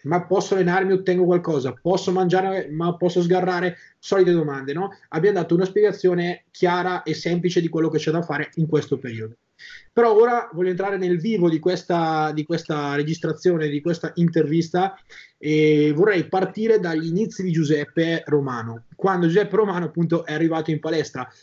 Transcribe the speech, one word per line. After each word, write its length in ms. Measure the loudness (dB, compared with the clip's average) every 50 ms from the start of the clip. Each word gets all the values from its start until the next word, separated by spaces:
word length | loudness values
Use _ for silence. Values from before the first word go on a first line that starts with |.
"Ma 220 | -6 -2 -2 -2 0
posso 300 | 0 -2 -2 0 0 0
allenarmi, 360 | 0 2 2 2 0 2 2
ottengo 340 | 0 0 0 0 0 2 2
qualcosa? 480 | 2 2 2 0 -2 -2 -2 -2 -4 -6 -4
Posso 300 | -2 -2 -2 0 0 -2
mangiare, 560 | 0 0 0 2 2 2 0 0 -2 -4 -6 -6
ma 280 | -6 -4 -4 -4 -2
posso 260 | -2 -2 0 0 0
sgarrare?" 540 | 2 2 2 2 2 0 -2 -2 -2 -4 -4 -8 -14 -20 _ _
Solite 300 | -6 0 2 4 4 4
domande, 400 | 4 2 0 -2 -4 -6 -8 -6
no? 180 | -6 -6 -6 -8 -8 -14 _ _
Abbiamo 280 | -2 0 2 2 2 0
dato 160 | 0 2 2
una 120 | 2 2
spiegazione 800 | 0 2 2 2 2 2 2 0 2 2 2 0 -2 -4 -8 _ _
chiara 540 | -2 0 0 2 2 0 0 -2 -4 -4 -4
e 100 | -6 -6
semplice 460 | -4 -2 -2 -2 0 0 0 0 0
di 80 | 0 0
quello 220 | 0 0 0 0
che 80 | 0 0
c'è 120 | 0 0
da 120 | -2 -2
fare 280 | -2 -4 -4 -6 -6 -6 -4
in 120 | -2 0
questo 320 | 0 0 -2 0 -2 -4 -4
periodo. 380 | -4 -8 -10 -10 -10 -12 -14 _ _ _ _ _ -20 -20 -20 -20 -20 _
Però 240 | _ 2 4 6 6
ora 320 | 6 6 6 4 0 -4 -6
voglio 180 | -4 -2 -2 -2
entrare 260 | -2 -2 -4 -4 -4
nel 220 | -2 0 0 0 0
vivo 320 | 0 -2 0 2 2 2
di 80 | 2 2
questa, 760 | 0 -2 -2 -2 -2 -2 -2 0 0 0 0 0 -2 -2
di 120 | -2 -4 -4
questa 500 | -4 -4 -4 -4 -4 -4 -4 -2 -2 -2
registrazione, 760 | -2 -2 -2 -4 -4 -4 -4 -4 0 0 0 2 2 0 -2
di 120 | -4 -2
questa 320 | -2 -4 -4 -4 -6 -6 0
intervista, 840 | 0 0 2 2 2 2 2 2 0 0 0 0 0 0 -2 -4 -10 _ _ -20 -20 -20 -20 _
e 560 | _ -4 0 2 4 4 4 4 4 4 4 4
vorrei 340 | 4 4 4 4 2 0 0
partire 520 | 0 -2 -2 -2 -2 -2 2 2 2 2
dagli 260 | 2 0 -2 -4 -2
inizi 360 | -2 -2 -2 -2 -2 -4 -4
di 80 | -4 -2
Giuseppe 720 | 0 0 2 2 0 0 -2 -2 _ 0 0 0 0 -4 -2
Romano. 580 | 0 0 0 0 -2 -6 -6 -8 -10 -10 -12 -16 -20 -6
Quando 320 | -2 0 0 2 2 2
Giuseppe 300 | 2 2 2 2 2 2
Romano, 300 | 0 2 2 0 -2 -4
appunto, 380 | -4 -2 -2 0 0 0 -2 -2
è 80 | -4
arrivato 380 | -2 -2 0 0 0 -2 -2 -2
in 100 | -4 -4
palestra. 500 | -2 -2 -2 -2 -2 -4 -8 -10 -12 -12 -14 _